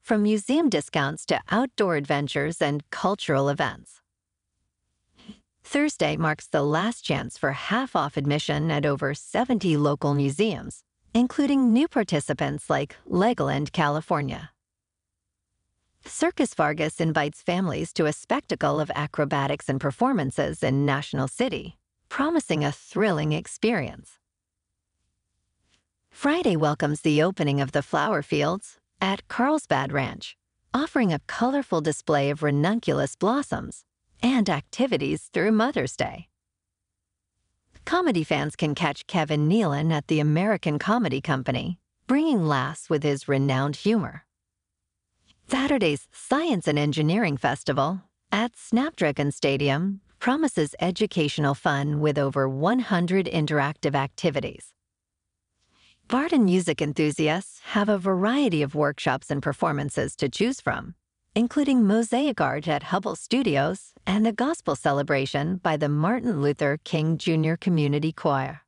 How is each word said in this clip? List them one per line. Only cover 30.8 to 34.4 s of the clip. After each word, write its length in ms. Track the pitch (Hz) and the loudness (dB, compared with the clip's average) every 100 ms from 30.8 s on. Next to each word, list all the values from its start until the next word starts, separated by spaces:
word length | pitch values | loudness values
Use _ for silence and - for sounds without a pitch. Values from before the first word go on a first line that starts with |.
| 302 302 220 | -2 0 2
a 80 | 151 _ | 0 _
colorful 520 | - 240 277 269 170 | -2 0 0 0 -2
display 480 | 156 147 - 147 139 | 0 -4 0 2 2
of 140 | 143 | 0
ranunculus 720 | 151 143 160 226 - 143 139 | 0 2 2 0 0 0 -2
blossoms 680 | - 185 262 285 - 139 - _ _ _ _ | -2 0 0 -2 -6 -8 -14 _ _ _ _
and 300 | 233 262 | 0 2